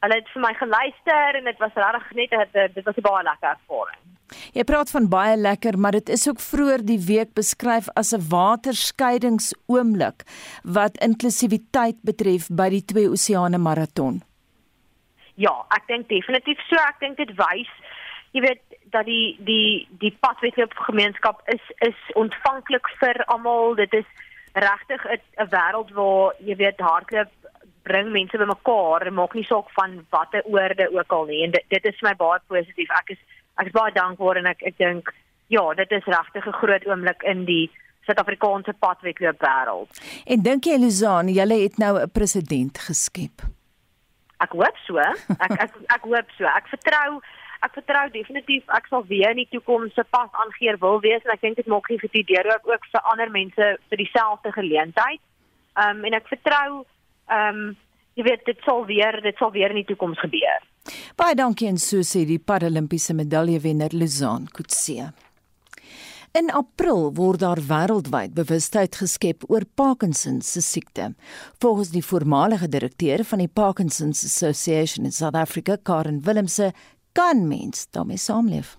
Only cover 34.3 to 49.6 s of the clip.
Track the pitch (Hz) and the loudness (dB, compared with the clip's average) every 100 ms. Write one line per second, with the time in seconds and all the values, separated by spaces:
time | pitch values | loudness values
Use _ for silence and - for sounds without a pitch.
34.3 | 185 180 175 190 180 180 175 - - _ | 2 0 -2 -6 0 0 0 -8 -14 _
35.3 | _ _ 220 170 160 190 208 185 180 170 | _ _ 0 0 0 -2 -2 0 0 0
36.3 | 202 202 196 214 196 202 190 180 180 - | -8 -8 -4 0 0 0 -2 -2 -2 -2
37.3 | 185 180 170 160 _ _ _ - 208 196 | -4 -2 -2 -2 _ _ _ -2 0 0
38.3 | 196 214 196 196 202 214 180 180 165 175 | 0 0 0 -4 -2 -2 -2 -6 -4 -2
39.3 | 151 143 135 127 95 101 - - - - | 0 0 0 -2 -4 -8 -16 -20 -18 -2
40.3 | 247 202 269 330 294 247 190 214 185 180 | 0 2 2 2 4 4 4 2 2 2
41.3 | 190 196 226 202 - 208 196 165 - 208 | 2 2 2 2 2 2 2 0 0 0
42.3 | 202 156 147 131 - - 165 - - - | -2 -2 -2 -2 -4 -6 -4 -4 -6 -12
43.3 | _ - - _ _ _ _ _ _ _ | _ -10 -10 _ _ _ _ _ _ _
44.3 | _ 175 - - - - 170 151 415 - | _ -6 0 0 0 -6 0 0 -2 -4
45.3 | 196 185 202 214 - - 240 226 233 226 | -2 0 0 -4 -6 0 0 2 -2 -2
46.3 | - 175 165 - 269 - 302 285 294 - | -4 0 0 -2 -4 0 2 0 -4 -14
47.3 | - - - 262 - - 277 277 226 214 | -20 -20 -6 -6 -6 -2 0 0 -4 -8
48.3 | 277 277 269 - 233 - 254 190 196 196 | -10 -2 -2 0 -2 0 -4 -2 2 2
49.3 | 233 240 240 | 2 -4 -8